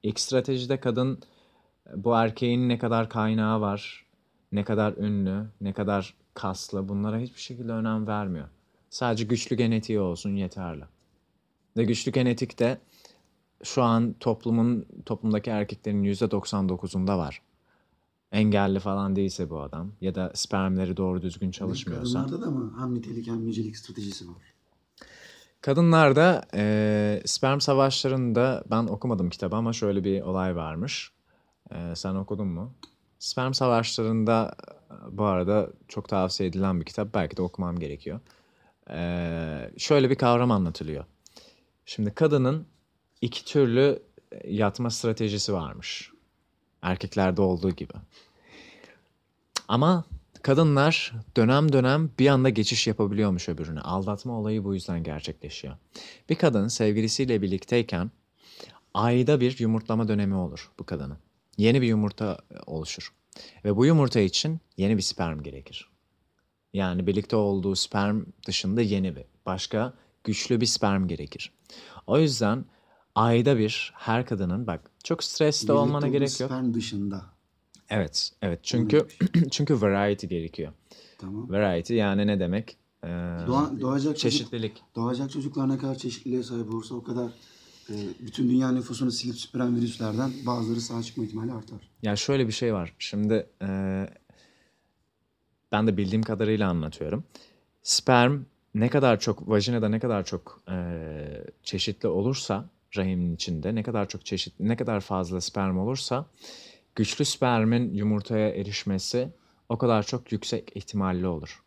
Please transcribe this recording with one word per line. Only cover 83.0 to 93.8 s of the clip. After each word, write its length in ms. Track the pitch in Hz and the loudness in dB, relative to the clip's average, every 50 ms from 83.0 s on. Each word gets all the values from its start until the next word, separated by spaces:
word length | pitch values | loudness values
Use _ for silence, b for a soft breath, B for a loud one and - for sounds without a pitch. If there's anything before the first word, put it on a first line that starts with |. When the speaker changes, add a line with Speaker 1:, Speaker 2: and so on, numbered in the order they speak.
| - | -10
Speaker 1:
Ee, 40 | |
Speaker 2:
Doğa-, 760 | 85 87 87 87 - 85 85 85 113 127 139 151 156 135 117 | -8 -6 -6 -6 -6 -6 -6 -4 0 0 0 0 0 -2 -4
doğacak 360 | 131 127 135 139 135 156 147 | -2 -2 -2 0 0 -2 -2
çocuk, 140 | 151 - 117 | 0 0 0
Speaker 1:
çeşitlilik. 520 | 127 147 117 - - 117 110 107 - - - _ _ | 0 0 -2 -4 -6 -4 -4 -6 -6 -10 -20 _ _
Speaker 2:
doğacak 360 | 113 117 120 123 123 139 131 | -4 -2 -2 -2 -4 -4 -6
çocuklar 380 | 135 151 135 143 - 139 135 131 | -6 -6 -8 -6 -4 -2 0 0
ne 80 | 135 | 0
kadar 180 | 135 139 135 131 | 0 -2 -6 -6
çeşitliliğe 480 | 113 - 127 113 - - 131 123 127 117 | -4 -6 -8 -8 -8 -6 -4 -4 -4 -4
sahip 260 | 120 120 117 113 107 | -4 -6 -6 -6 -4
olursa 260 | 110 113 110 - 131 | -6 -6 -6 -8 -10
o 80 | 120 120 | -10 -8
kadar, 240 | - 120 123 123 117 117 B B B B B B B B B B - | -6 -4 -4 -4 -6 -8 B B B B B B B B B B -10
e, 40 | 104 104 101 92 - - | -8 -8 -8 -8 -10 -12
bütün 300 | 123 113 - - 135 120 | -14 -12 -4 0 2 4
dünya 220 | 123 127 131 127 | 4 4 4 2
nüfusunu 400 | 127 127 117 - 123 110 131 123 | 0 0 -2 -6 -6 -2 -2 -2
silip 240 | 117 - - 123 120 | -2 -2 -6 -6 -8
süpüren 400 | - - - - 123 127 123 120 | -8 -12 -8 -4 -2 0 0 2
virüslerden 560 | 120 120 113 - - 117 107 107 113 131 131 127 139 123 | 0 0 -2 -2 -4 -4 -2 -2 -2 -2 -2 -4 -4 -4
bazıları 360 | 123 123 120 113 110 117 117 | -4 -2 -2 -2 -2 -2 -4
sağ 220 | 113 - 120 117 113 | -4 -6 -6 -6 -8
çıkma 200 | - - 123 113 | -8 -6 -6 -6
ihtimali 280 | 104 - 110 113 123 | -6 -6 -6 -6 -6
artar. 280 | 123 113 107 - 117 101 - _ _ _ | -8 -8 -12 -14 -18 -18 -18 _ _ _
Speaker 1:
Ya 140 | - 107 104 | -4 -2 -2
şöyle 320 | 101 - - 139 135 127 | -2 0 0 2 2 0
bir 60 | 110 107 | 0 -2
şey 200 | - 127 117 107 | -2 -2 0 0
var. 200 | 95 85 82 - _ | 0 -4 -6 -8 _
Şimdi, 480 | - - - 101 107 107 113 107 - - _ _ | -10 -6 -4 -2 0 2 2 0 0 -4 _ _
e, 60 | 95 98 95 95 | -6 -4 -4 -2